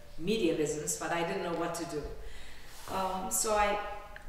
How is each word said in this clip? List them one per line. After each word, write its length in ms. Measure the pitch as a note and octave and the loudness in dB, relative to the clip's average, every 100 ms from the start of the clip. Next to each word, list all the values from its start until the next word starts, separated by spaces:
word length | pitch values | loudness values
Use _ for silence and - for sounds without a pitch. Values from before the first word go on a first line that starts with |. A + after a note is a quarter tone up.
| - - | -10 -2
media 360 | E3+ A3 E3+ | 2 4 4
business, 420 | D#3+ D3 D3+ - - | 4 2 0 -2 -2
but 160 | E3 | 0
I 100 | E3+ | 0
didn't 180 | E3+ G3 | 0 0
know 160 | F3 E3 | 0 0
what 140 | E3+ | 0
to 100 | E3+ | -2
do. 180 | D#3 D3+ - - - - - - - - - | -4 -4 -4 -6 -6 -4 -6 -8 -10 -10 -4
Um, 400 | F#3+ F#3+ F#3 F#3 | 0 0 0 0
so 240 | - A3+ | 2 4
I 240 | G#3 G#3 G3+ - - - - | 6 4 2 -2 -6 -10 -8